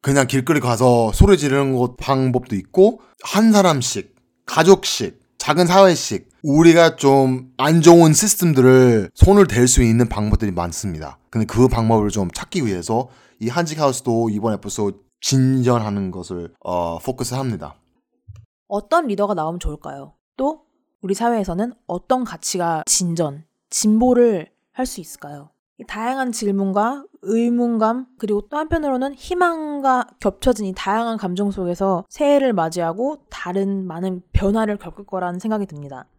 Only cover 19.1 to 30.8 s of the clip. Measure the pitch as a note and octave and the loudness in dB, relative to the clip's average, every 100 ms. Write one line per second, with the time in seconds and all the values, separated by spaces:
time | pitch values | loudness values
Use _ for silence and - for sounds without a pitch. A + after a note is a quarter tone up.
19.1 | G3+ G3+ F#3 D#3 F3 E3 D3 D3 C#3 C#3+ | -4 -2 -2 -6 -6 -10 -10 -16 -16 -20
20.1 | _ _ - C#4 D#4 _ _ _ _ F#3 | _ _ -6 -4 -4 _ _ _ _ -6
21.1 | G3 A#3 A#3 F3+ E3+ A#3 - - F3+ _ | -2 0 -2 -4 -4 -6 -8 -12 -12 _
22.1 | B3+ A#3+ E3+ - F#3 E3+ D#3+ - - F3 | -4 -4 -10 -8 -4 -4 -4 -4 -4 -2
23.1 | E3 D#3 C#3+ _ _ _ - G#3+ A3 B3 | -2 -4 -6 _ _ _ -4 0 2 2
24.1 | A#3+ A#3+ F#3+ D3+ _ _ - B3+ - D#3+ | 4 2 0 -8 _ _ -8 -8 -8 -18
25.1 | - D3 C#3+ D3 _ _ _ A#3+ G#3 A3+ | -18 -18 -18 -20 _ _ _ -16 -10 -8
26.1 | C4 B3+ A3+ G3+ G3 G3 G3 A3 C#4 C#4 | -6 -6 -4 -4 -2 -2 -2 -2 -4 -14
27.1 | _ F#3+ A3+ A#3+ A#3+ A#3+ A3+ A3 A#3+ B3+ | _ -4 0 0 0 -2 0 -2 -2 -8
28.1 | _ G#3+ G#3 G#3 D4 D#4 E4 D4 B3+ C4+ | _ -6 -6 -4 -8 -4 -4 -2 -4 -6
29.1 | C#4 - F4+ F4+ E4 D4+ C#4+ C4+ B3+ - | -8 -8 -2 -2 -2 -8 -4 0 0 -2
30.1 | _ G3+ G3 C4 G#3+ G3 F#3 | _ -6 -2 -2 -2 -4 -6